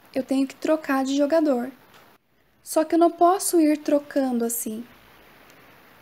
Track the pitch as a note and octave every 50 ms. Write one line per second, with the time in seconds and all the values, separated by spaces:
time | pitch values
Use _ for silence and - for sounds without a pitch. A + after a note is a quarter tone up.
0 | _ - - C4+ B3+ - C4+ C4+ C4+ C4+ - - - - D#4 D#4 D#4 - C4+ C4+
1 | C4+ C4 C#4 C#4 C#4+ C#4+ D#4+ E4 D#4 D4+ C4+ A#3+ A#3+ C4 - - _ _ _ -
2 | - _ _ _ _ _ _ _ _ _ _ _ _ - - D#4+ D#4+ D#4 E4+ E4
3 | E4+ E4+ E4+ - F4 E4+ F#4 G4+ F#4+ - - E4+ D#4 D4+ D4+ D4+ D4+ - D4+ C#4+
4 | D4 - - C#4+ C4+ C4 A#3+ A#3 A#3 A#3 A#3 - - A3+ G#3+ A3 A#3+ - - -
5 | _ - - - - - - - - - - - - - - - - - - _